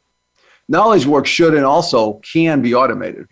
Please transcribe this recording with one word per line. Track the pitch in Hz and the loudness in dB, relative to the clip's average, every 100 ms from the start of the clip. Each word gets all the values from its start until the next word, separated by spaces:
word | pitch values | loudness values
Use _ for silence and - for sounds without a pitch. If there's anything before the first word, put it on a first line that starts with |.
| _ _ _ _ _ _ - | _ _ _ _ _ _ -4
Knowledge | 160 220 196 131 | 0 2 2 2
work | 180 - | 0 0
should | - 165 | 0 2
and | 151 | 2
also | 135 160 160 123 107 | 2 0 0 -2 -2
can | 104 - 165 165 143 | -6 -6 -2 0 0
be | 120 | 0
automated. | 123 131 101 92 - - | 0 0 -4 -10 -14 -20